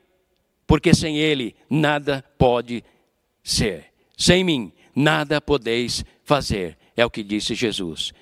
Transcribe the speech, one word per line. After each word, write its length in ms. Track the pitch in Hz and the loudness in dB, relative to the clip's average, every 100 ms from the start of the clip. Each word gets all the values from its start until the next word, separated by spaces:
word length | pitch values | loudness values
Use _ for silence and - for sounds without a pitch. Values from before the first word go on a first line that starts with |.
| _ _ _ _ _ _ - | _ _ _ _ _ _ 0
Porque 260 | 156 170 | 2 4
sem 240 | 147 160 151 | 2 2 0
Ele 380 | 156 143 113 - - | 0 0 -4 -10 -4
nada 560 | 147 147 147 143 135 - - | 0 2 0 -2 -6 -4 2
pode 460 | 131 120 120 117 - _ _ _ _ _ | 4 2 -2 -8 -10 _ _ _ _ _
ser. 440 | - - 113 82 - _ _ - | -6 -2 -2 -4 -12 _ _ -2
"Sem 280 | - 180 | 2 4
mim 280 | 185 143 92 - _ | 2 -2 -4 -12 _
nada 460 | 127 147 156 147 147 | 0 2 2 0 -2
podeis 640 | - 143 113 117 120 - - _ | 0 -2 0 -2 -2 -4 -10 _
fazer", 560 | - 143 123 104 87 - _ - | -2 0 0 -4 -4 -8 _ -2
é 80 | |
o 60 | 117 | 0
que 140 | - | -2
disse 320 | 101 107 - 110 | -4 -4 -2 -2
Jesus. 560 | 113 95 87 76 - - | -2 -2 -6 -8 -10 -12